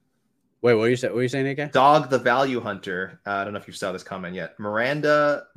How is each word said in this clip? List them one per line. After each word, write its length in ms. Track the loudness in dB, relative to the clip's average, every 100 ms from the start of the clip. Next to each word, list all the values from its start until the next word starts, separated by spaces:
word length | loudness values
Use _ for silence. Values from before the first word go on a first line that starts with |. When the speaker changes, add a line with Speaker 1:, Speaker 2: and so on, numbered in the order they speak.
| _ _ _ _ _ _
Speaker 1:
Wait, 120 | 2
what 120 | 4 2
are 40 |
you 60 | 0
say-, 140 | -2
what 80 | -2
are 40 |
you 60 | -2
saying, 200 | -2 -4
A 60 |
K? 160 | -4 0
Speaker 2:
Dog 380 | 4 6 6 4
the 80 | 0
value 420 | 2 2 0 -2
hunter. 640 | -6 -8 -8 -8 -8 -10
Uh, 100 | -8
I 100 | -6
don't 100 | -6
know 60 | -8
if 80 | -12
you 60 |
saw 180 | -8 -6
this 100 | -6
comment 320 | -10 -10 -10
yet. 260 | -10 -10 -10
Miranda 880 | -6 -2 -2 -2 2 2 2 0 -6